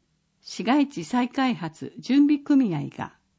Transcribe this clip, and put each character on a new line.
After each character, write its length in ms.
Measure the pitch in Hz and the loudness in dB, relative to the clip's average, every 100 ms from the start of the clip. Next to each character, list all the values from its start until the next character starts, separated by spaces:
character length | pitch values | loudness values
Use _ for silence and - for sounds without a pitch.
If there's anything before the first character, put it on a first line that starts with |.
| _ _ _ _ | _ _ _ _
市 240 | - - | -16 -6
街 240 | 202 294 277 | 0 2 0
地 160 | - | -4
再 240 | 160 247 247 | -4 -2 -2
開 260 | - 262 | -2 -2
発 400 | 170 165 - - - | -2 -8 -10 -14 -10
準 240 | - 277 | 0 4
備 160 | 285 294 | 4 2
組 360 | 285 277 233 | 2 2 2
合 140 | 151 139 | 0 -6
が、 300 | - - - _ | -8 -12 -12 _